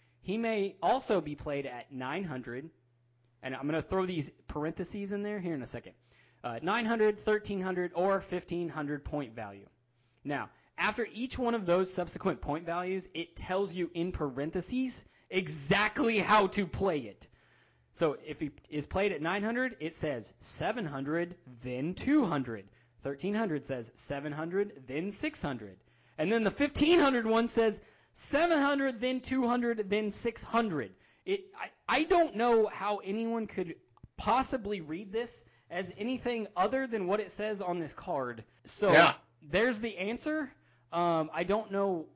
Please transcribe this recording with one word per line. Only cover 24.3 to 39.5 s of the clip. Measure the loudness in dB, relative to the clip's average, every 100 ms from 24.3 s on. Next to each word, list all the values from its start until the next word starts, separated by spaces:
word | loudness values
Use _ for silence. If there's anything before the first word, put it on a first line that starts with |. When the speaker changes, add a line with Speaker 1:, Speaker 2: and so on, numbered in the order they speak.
Speaker 1:
hundred, | -6 -2 -2 -2 -6 -8
then | -6 -6
six | -6 -8 -4
hundred. | -6 -6 -10 -16 _ _ _ -2
And | 2
then | 4
the | 2
fifteen | 2 0 4 6 8
hundred | 6 4 4
one | 2 4
says | 4 2 2 -8 _ _
seven | -16 -2 2 4 4
hundred, | 4 2 0 0
then | -2 -2
two | 0 2 2
hundred, | 2 2 0 0
then | 0 0
six | -2 -4 -6
hundred. | -2 0 2 0 -4 -10 _ _ -4
It, | -4 -4 -12
I, | -12 -10 0 2
I |
don't | 4 4 4 4
know | 4 6 4
how | 0 -2 -2
anyone | -2 -2 0 -2 -4
could | -4 -6 -8 _ _ -18 -4
possibly | 2 2 2 -2 -4 -6
read | -6 -8 -4
this | -6 -6 -10 _ _ _
as | -6 -6 -6
anything | -4 -2 -2 -2 -2 0
other | 2 2 0
than | -2 0
what | 0
it | -2
says | -6 -4 -2
on | -2 -2
this | -4
card. | -8 -4 -2 -2 -6 -14 _
So | -16 2 8
Speaker 2:
Yeah. | 10 10 6 -8 _
Speaker 1:
there's | -2